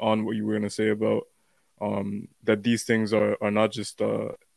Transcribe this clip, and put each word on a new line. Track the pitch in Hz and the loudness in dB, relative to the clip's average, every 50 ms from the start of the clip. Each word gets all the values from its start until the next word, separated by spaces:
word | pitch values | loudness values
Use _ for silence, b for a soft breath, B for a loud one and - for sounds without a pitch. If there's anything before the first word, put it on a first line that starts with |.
on | 113 110 110 110 107 | 0 2 2 2 0
what | 107 110 | -2 -4
you | 107 104 | -2 -2
were | 107 107 | -2 -2
gonna | 107 104 101 | -2 -2 -4
say | - - 110 107 | -2 0 0 0
about, | 104 107 110 107 107 107 - - _ _ _ _ _ _ _ _ _ _ | 0 0 0 0 0 0 -2 -8 _ _ _ _ _ _ _ _ _ _
um, | 104 104 104 101 101 101 101 101 - - _ _ - | -6 -4 -4 -4 -4 -4 -6 -8 -10 -14 _ _ 0
that | 113 110 104 | 0 0 2
these | 101 120 117 110 - | 2 0 0 0 2
things | - 117 110 110 101 | 0 2 2 2 2
are, | 110 107 104 104 104 - | 2 2 2 2 0 0
are | 113 104 | -2 0
not | 104 104 110 110 | 2 2 2 2
just, | - 110 101 - - - | 0 -4 -8 -8 -6 -4
uh, | 107 107 110 110 107 107 - - _ _ _ | -2 -2 -2 -2 -4 -6 -8 -12 _ _ _